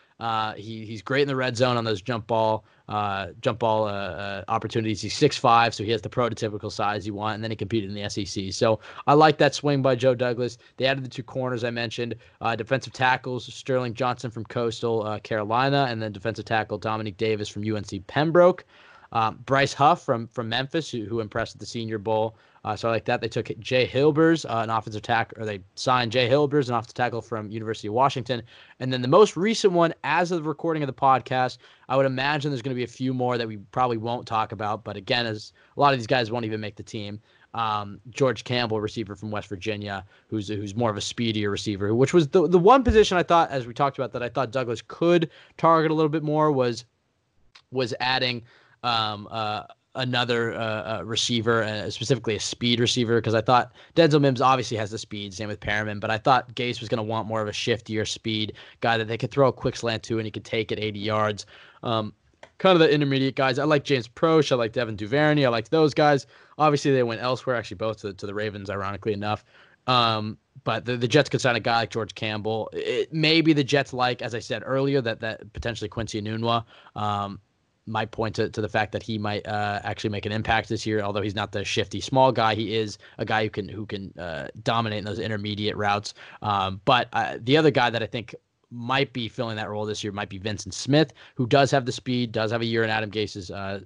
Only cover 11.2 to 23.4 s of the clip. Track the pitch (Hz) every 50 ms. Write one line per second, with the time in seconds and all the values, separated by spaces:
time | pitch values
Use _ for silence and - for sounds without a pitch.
11.2 | 117 - - 131 127 127 127 117 120 120 117 117 120 113 - - 120 117 117 -
12.2 | - - _ - - 113 117 110 110 - 139 127 - 120 - - 131 127 127 127
13.2 | - 131 127 123 - - - - - - 131 127 127 120 107 120 131 123 120 -
14.2 | - 120 - 117 107 - - 123 117 117 110 - - 117 113 113 104 107 104 104
15.2 | - - 117 107 104 104 110 123 131 139 139 139 139 123 117 110 110 107 98 98
16.2 | - 117 104 110 104 - 117 110 104 - 107 101 - 113 110 110 107 107 95 -
17.2 | 113 110 110 104 104 - - 104 104 110 107 104 98 - 104 95 - - - 139
18.2 | 151 165 156 175 175 180 180 - - _ _ - - - - - - - - 113
19.2 | 113 110 - - 120 - 135 135 139 - - - 143 151 175 165 - - 127 117
20.2 | 117 120 - 127 117 110 113 123 135 139 - 165 147 - - 120 104 98 113 117
21.2 | 110 107 - 117 110 - - - 107 - - 117 113 110 110 107 95 110 110 110
22.2 | 110 110 110 _ _ _ _ _ - 107 107 - - 113 113 107 - - 123 117
23.2 | 117 113 - 123